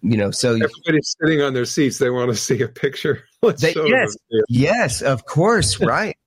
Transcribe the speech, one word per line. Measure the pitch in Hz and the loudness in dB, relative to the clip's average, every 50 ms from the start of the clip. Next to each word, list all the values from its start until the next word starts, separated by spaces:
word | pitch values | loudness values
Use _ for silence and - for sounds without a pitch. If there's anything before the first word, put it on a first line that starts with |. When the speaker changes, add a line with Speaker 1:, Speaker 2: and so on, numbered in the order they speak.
| - | 0
Speaker 1:
you | 92 113 | 0 0
know, | 107 101 98 | 2 0 -2
so | 101 - - 123 117 | -2 -2 0 0 0
Speaker 2:
Everybody's | 113 110 110 - - _ 170 160 151 143 - - _ | 2 0 -2 -4 -6 _ -2 0 0 0 -2 -8 _
sitting | 160 151 160 147 143 | -2 0 2 2 0
on | 139 131 | 0 0
their | 127 123 | -2 -4
seats. | 123 - - 151 131 - - | -2 0 0 0 0 2 0
They | 143 123 | -2 0
wanna | 123 123 120 123 120 | 0 0 0 0 -2
see | 104 - - 139 104 127 | -2 -2 -2 -2 -2 -2
a | 117 | -4
picture. | - - - 139 - - - 156 135 - - _ _ | -4 -4 -4 -4 -4 -2 -2 -2 -2 -2 -4 _ _
<laughs> | _ - | _ 0
Let's | 233 175 139 | 0 0 2
Speaker 1:
They, | - 160 170 | -2 -2 0
Speaker 2:
show | 160 156 | 0 0
them | 208 233 | 2 2
Speaker 1:
yes, | 262 226 - 107 | 2 2 0 -4
Speaker 2:
a | - _ _ | -10 _ _
video. | - 110 107 - | 0 0 0 2
Speaker 1:
yes, | 117 123 131 151 202 247 226 143 - - - | 2 2 2 2 2 2 0 -2 -2 -2 -2
of | 135 135 120 - | -2 -2 -2 -4
course, | - - 147 165 208 233 214 156 - - - | -4 0 2 2 4 4 2 2 0 -2 -2
Speaker 2:
<laughs> | - | 0
Speaker 1:
right. | 139 120 156 208 208 - _ _ | 0 0 0 -2 -4 -8 _ _